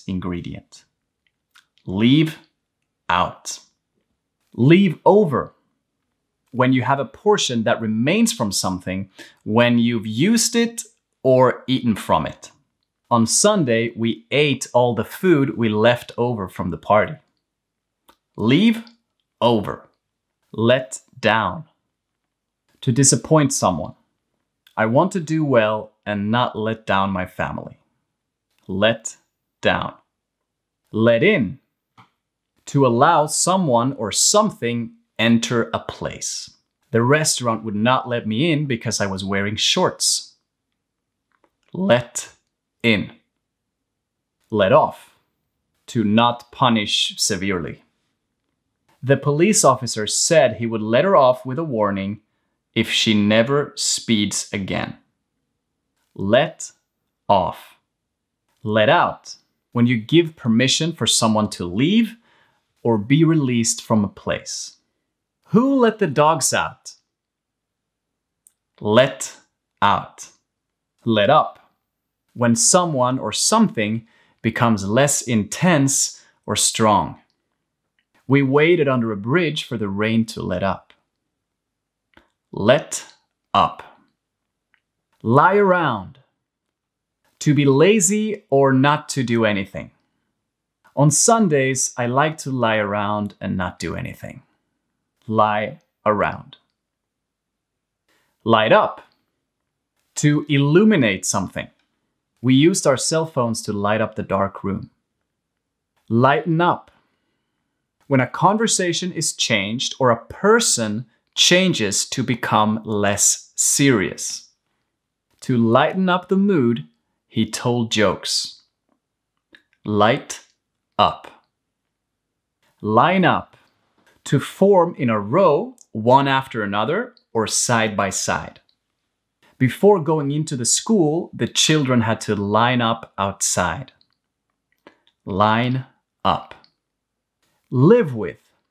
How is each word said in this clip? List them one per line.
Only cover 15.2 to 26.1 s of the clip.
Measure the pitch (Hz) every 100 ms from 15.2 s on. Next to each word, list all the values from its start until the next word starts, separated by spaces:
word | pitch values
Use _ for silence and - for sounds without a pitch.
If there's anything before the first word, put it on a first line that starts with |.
| 185 151 135 -
we | 113
left | 107 113 120 - -
over | 123 113 92
from | - 92
the | 82
party. | - 107 95 156 _ _ _ _ _ _ _ _ _ _ _ -
Leave | 110 151 226 226 - _ _ _ _ -
over. | 117 113 85 58 - _ _ _ _ _ _
Let | 104 117 131 - - _ -
down. | 107 110 95 90 - _ _ _ _ _ _ _ _ _ _ _
To | 131
disappoint | 120 135 139 - 156 139
someone. | - 123 78 - - _ _ _ _ _ _ _ -
I | 110
want | 131 185
to | 196
do | 156 160
well | 143 120 107 107 - _
and | 101